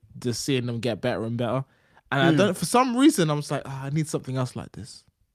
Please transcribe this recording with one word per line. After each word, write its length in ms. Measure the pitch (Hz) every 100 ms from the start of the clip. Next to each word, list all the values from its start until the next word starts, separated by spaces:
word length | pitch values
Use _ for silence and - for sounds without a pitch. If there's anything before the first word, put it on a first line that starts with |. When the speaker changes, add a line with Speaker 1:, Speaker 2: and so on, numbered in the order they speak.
| _ -
Speaker 1:
just 240 | 123 113
seeing 220 | - 131 120
them 120 | 120
get 220 | 120 104
better 220 | 123 98
and 120 | 113 117
better. 280 | 120 127 135 _ _ _ -
And 100 | 135
I 100 | 135
Speaker 2:
Hmm. 60 | 151
Speaker 1:
don't, 200 | 196 185
for 80 | 165
some 300 | 240 254 240
reason, 340 | 285 294 160
I 40 |
was 160 | 147 147
like, 120 | 139 -
"Ah, 200 | 135 135
I 40 |
need 180 | 151 151
something 300 | 151 127 131
else 180 | 127 -
like 160 | -
this. 300 | - 104 - _ _ _